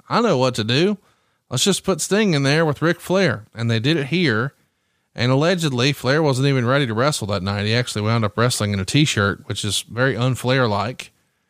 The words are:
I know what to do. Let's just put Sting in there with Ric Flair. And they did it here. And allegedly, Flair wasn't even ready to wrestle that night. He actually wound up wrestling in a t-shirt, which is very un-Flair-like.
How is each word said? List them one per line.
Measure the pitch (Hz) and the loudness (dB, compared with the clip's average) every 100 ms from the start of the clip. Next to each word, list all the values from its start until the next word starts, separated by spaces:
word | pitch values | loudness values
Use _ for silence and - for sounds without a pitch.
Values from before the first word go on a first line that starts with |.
| - | -4
I | 156 | 0
know | 233 143 | 2 2
what | 131 123 | 0 0
to | |
do. | 113 127 185 202 _ _ _ _ - | 0 2 2 0 _ _ _ _ -8
Let's | 127 | -2
just | - 180 | 0 0
put | - 170 | 0 -4
Sting | - 196 220 | 0 0 2
in | 151 | 2
there | 135 151 165 | 2 2 0
with | 143 | 0
Ric | 160 175 | 0 -2
Flair. | - 185 175 104 107 | -2 0 2 -2 -8
And | 104 117 | -6 0
they | 113 | 0
did | 120 165 | 2 0
it | 139 | 0
here. | 165 165 107 131 - _ _ _ _ _ | 0 2 0 -2 -6 _ _ _ _ _
And | - 123 | -4 0
allegedly, | 131 160 190 160 123 131 | 2 2 0 0 0 0
Flair | 139 127 143 | 0 0 0
wasn't | 156 127 139 | 2 2 2
even | 135 120 | 2 2
ready | 139 131 | 0 0
to | 110 | 0
wrestle | 135 151 101 | 0 -2 -4
that | 101 | -4
night. | 92 101 104 | -2 -2 0
He | 117 | 0
actually | 123 107 | -2 -2
wound | 104 117 107 | 0 0 0
up | - | 0
wrestling | 120 - 104 | 0 0 -2
in | 101 | -2
a | 92 | 0
t-shirt, | 143 151 - 101 - - | 2 2 2 0 -2 -8
which | 101 | -8
is | 104 95 | -4 -4
very | - 113 131 107 | -6 -2 -2 0
un-Flair-like. | 127 123 123 135 123 101 101 127 - _ _ _ _ | -2 -2 0 2 2 0 -4 -6 -16 _ _ _ _